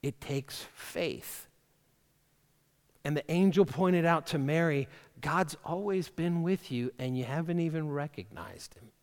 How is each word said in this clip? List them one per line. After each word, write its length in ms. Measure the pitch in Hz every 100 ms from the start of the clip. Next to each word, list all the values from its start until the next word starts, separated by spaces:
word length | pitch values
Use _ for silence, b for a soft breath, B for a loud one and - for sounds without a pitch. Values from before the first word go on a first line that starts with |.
It 200 | 143 -
takes 440 | - 139 135 - -
faith. 720 | - - 165 165 - - - - _ _ _ _ _ _ _ _ _ _ _ _ _ _ _
And 120 | 143 147
the 140 | -
angel 340 | 170 196 175 185
pointed 400 | - 185 175 165
out 220 | 165 -
to 100 | 151
Mary, 500 | 139 160 170 143 131 B B -
"God's 340 | 147 160 170 -
always 460 | - 170 202 190 170
been 340 | - 170 170
with 280 | 165 185 -
you, 200 | 123 123 -
and 180 | 127 127
you 60 |
haven't 360 | 120 143 170 175
even 300 | 165 160 151
recognized 840 | 143 147 - 101 92 82 - - -
him." 160 | 110 _